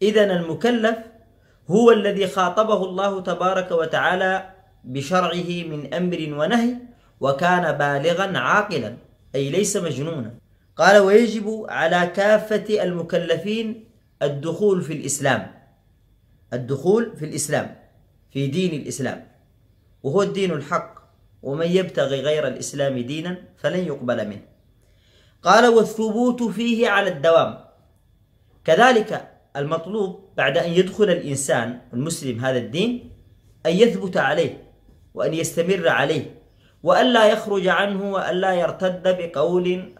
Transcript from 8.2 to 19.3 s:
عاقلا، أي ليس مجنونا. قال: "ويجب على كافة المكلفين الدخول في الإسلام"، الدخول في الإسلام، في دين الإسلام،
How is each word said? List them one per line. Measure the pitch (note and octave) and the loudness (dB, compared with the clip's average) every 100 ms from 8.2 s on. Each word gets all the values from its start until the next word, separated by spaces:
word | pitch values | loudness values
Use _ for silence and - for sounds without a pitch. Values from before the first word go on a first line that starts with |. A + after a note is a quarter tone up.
| F#3+ D3 | -2 -2
عاقلا، | B2+ G3 G#3 D#3 G#2+ A#2+ - _ _ | 0 0 0 -4 -6 -10 -20 _ _
أي | C#3 C#3 | -6 -2
ليس | E3+ G3+ G3+ | 0 0 -2
مجنونا. | E3+ B2+ D3+ D3+ G#2+ - _ _ _ - | -4 -6 -6 -6 -10 -14 _ _ _ 2
قال: | E3+ G#3 | 6 8
"ويجب | F#3+ G#3 A#3 A3 G#3 A3 - | 8 6 4 0 -6 -8 -6
على | B2+ E3 F3 F3 | -2 0 2 0
كافة | G3 G3+ G#3+ G#3+ G#3+ F3+ G#3 | 0 4 4 2 -4 0 -2
المكلفين | F3+ F3 D#3+ F3 E3+ D#3+ G3+ A3 A3+ A3 - _ _ - | -2 -4 -2 -2 0 -2 -2 -4 -4 -8 -14 _ _ -6
الدخول | D3 C#3 D#3+ E3+ G#3 F#3 | -4 -4 -6 0 2 2
في | C#3+ | -2
الإسلام"، | D#3 C#3 - C#3 B2+ - - _ _ _ _ _ _ _ _ - | -6 -6 -2 0 -2 -4 -16 _ _ _ _ _ _ _ _ -10
الدخول | B2 B2 C3+ E3+ A3 A3+ C#3+ | -8 -6 -4 2 2 0 -6
في | |
الإسلام، | D3+ C#3+ D3 C3+ A2 - _ _ _ _ _ | -10 -8 -2 -2 -4 -10 _ _ _ _ _
في | C3+ C#3 | -6 -4
دين | D#3+ F#3 D3+ | -2 -2 -4
الإسلام، | - B2 B2 - - | -8 -6 -6 -8 -14